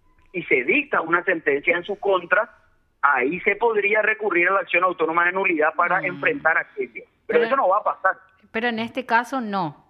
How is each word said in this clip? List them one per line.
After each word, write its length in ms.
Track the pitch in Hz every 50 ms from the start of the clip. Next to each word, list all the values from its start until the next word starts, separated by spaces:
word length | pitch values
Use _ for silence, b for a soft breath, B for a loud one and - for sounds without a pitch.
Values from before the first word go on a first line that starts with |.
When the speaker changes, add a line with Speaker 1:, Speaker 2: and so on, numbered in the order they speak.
| _ _ _ _ _ _
Speaker 1:
y 100 | - 185 -
se 200 | - 156 131 123
dicta 360 | 147 220 294 285 - - 180
una 220 | 165 160 170 175
sentencia 540 | 170 190 180 165 - 156 139 143 - - 170
en 80 | 175 170
su 120 | - 202 -
contra, 560 | - 196 190 180 175 170 180 190 226 - - _ _ _ _ _ _ _ _ _
ahí 360 | - 143 143 131 123 139 175 175
se 140 | - 196 202
podría 480 | 202 233 233 220 208 196 202 214 220
recurrir 460 | 214 214 214 208 208 202 170 170 175 180
a 60 | 196
la 60 | 190
acción 220 | 175 - - 175
autónoma 440 | 185 185 175 - 160 160 165 175 170
de 60 | 175
nulidad 420 | 185 190 196 190 175 151 151 160 -
para 240 | - 175 170 180 190
Speaker 2:
Mm. 60 | -
Speaker 1:
enfrentar 520 | 185 175 143 180 175 156 143 147 160 165 170
aquello. 460 | 156 - - 143 127 117 - - - - _ _ _
Pero 120 | - - -
Speaker 2:
Pero 60 | -
Speaker 1:
eso 120 | 226 269
no 120 | 269 240 180
va 100 | - 214
a 60 | -
pasar. 320 | 185 - - - 190 175 - - _ _ _ _ _
Speaker 2:
pero 180 | - 226 233 240
en 100 | 233 220
este 260 | 226 226 - 262 254
caso 360 | - 233 226 247 - 277 262
no. 440 | 233 208 196 196 175 151 143 - _ _